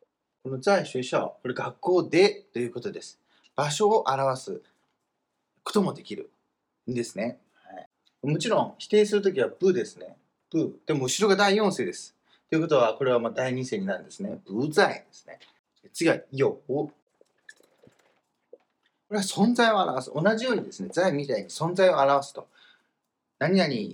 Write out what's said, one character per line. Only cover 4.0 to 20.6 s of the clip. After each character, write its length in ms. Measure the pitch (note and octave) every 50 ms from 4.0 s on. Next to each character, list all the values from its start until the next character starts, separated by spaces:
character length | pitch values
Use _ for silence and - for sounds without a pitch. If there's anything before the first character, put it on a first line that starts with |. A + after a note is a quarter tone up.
| - C3+
表 280 | C3+ C3+ C3+ C3+ C3
す 240 | B2+ - - F#2 - - _ _ _ _ _ _ _ _ _ _ _ _ _ _ _ _ _ _ _ _
こ 100 | - -
と 80 | G#3
も 140 | F#3+ - -
で 80 | - -
き 140 | - G#2
る 120 | - D2 - _ _ _ _ _ _ _ _ _ _ _ -
ん 40 | B2
で 100 | A#2+ A#2+
す 120 | - -
ね。 220 | - G#2+ A#2+ - - _ _ _ _ _
は 160 | - - -
い。 540 | - - _ _ _ _ _ _ - C#3 D3+
も 60 | -
ち 100 | - A#3
ろ 120 | G#3+ F3
ん、 140 | - - - -
否 100 | - -
定 180 | - G#3+ G#3
す 80 | G#3 G#3
る 80 | G#3 F#3+
と 100 | G3 E3
き 80 | C3+
は 80 | A#2 -
ブ 240 | - - F3 F#3+ F#3
で 120 | - G#2+
す 120 | - - -
ね。 160 | - - - - _ _ _ _ _ _
ブ。 300 | - E3 D3 G#2+ - - _
で 80 | - D#3
も、 100 | C#3 C3
後 180 | B2+ - - G3
ろ 60 | G#3
が 80 | F#3+
第 200 | F#3+ G#3 G3+ G3
四 140 | G#3+ A3 G3
声 140 | - - A#2
で 80 | F#2 -
す。 240 | - - - _ _ _ _ _ _ _ _
と 60 | D#3
い 20 | D#3+
う 40 | D#3
こ 40 |
と 120 | - D3+ C3
は、 160 | A#2+ A2 A2
こ 100 | - C#3
れ 80 | C3 B2
は 80 | A#2+
ま 80 | A2+ A2+
あ 40 | G#2+
第 200 | - B2+ C3 B2+
二 100 | B2+ B2+
声 140 | B2+ - G#2
に 80 | F#2+
な 80 | F#2+ F#2+
る 80 | F2 D#2
ん 20 |
で 40 | -
す 140 | - - G2
ね。 160 | G2+ - - -
不 240 | - F#2+ A2 C3+ D#3
在 240 | D3+ G3 G3 D3+ -
で 140 | - - _ _
す 120 | - _ -
ね。 100 | - - - - _ _ _ _ _ _ _ - -
次 160 | - E3+ E3
は、 80 | - - - - C3+
有。 140 | C3+ C3+ G#2+ - - -
こ 240 | - B2+ D3 - - - _ _ _ _ _ _ _ _ _ _ - - _ _ _ _ _ _ - _ _ _ _ _ _ _ _ _ _ _ _ - - _ _ _ _ _ _ _ _ _ -
れ 80 | G#3 G#3
は 40 | G3
存 320 | F#3+ - - G3 A#3+ B3
在 160 | A#3+ A#3+ A3+ G#3+
を 40 |
表 260 | G3+ F3+ E3 C#3 C3 B2+
す。 80 | - -
同 240 | C#3+ E3 G3+ A3+
じ 80 | A3 A#3
よ 80 | C4 A#3+
う 40 |
に 80 | F3+